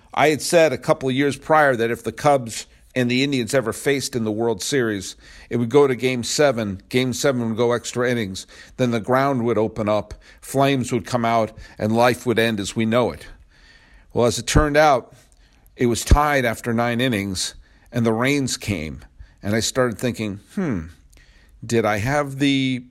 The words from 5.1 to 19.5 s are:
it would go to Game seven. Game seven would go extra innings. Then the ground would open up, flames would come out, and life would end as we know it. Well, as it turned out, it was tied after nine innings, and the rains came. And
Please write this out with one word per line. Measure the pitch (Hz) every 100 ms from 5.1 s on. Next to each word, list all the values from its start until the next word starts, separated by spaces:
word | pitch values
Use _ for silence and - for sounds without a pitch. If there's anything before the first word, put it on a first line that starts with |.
| - - - -
it | 120
would | 117
go | 143 139
to | 117
Game | 131 127
seven. | 110 - 143 117 107 90 -
Game | 127 127
seven | 117 147 123 113
would | 110
go | 120
extra | 120 - 120 123
innings. | 120 98 95 - - - -
Then | 127
the | 117
ground | 101 127 139 131 117
would | 104
open | 110 110 104
up, | 104 - - - -
flames | - 135 139 135 113
would | 123 -
come | 123
out, | 117 117 110 - - -
and | 107 113
life | 123 120 123
would | 110
end | 113 104
as | 95 -
we |
know | 110 120 107
it. | 78 - - - _ - - _ - _
Well, | - 120
as | 113
it | -
turned | 151 151 147
out, | 151 127 - - _ _ _ _ _ -
it | 123
was | 113
tied | - 143 147 143
after | 120 110 120
nine | 113 120 117
innings, | 131 104 98 92 - - - _ _
and | 123
the | 117
rains | 110 131 143 127 -
came. | - 90 78 67 - - - _
And | 101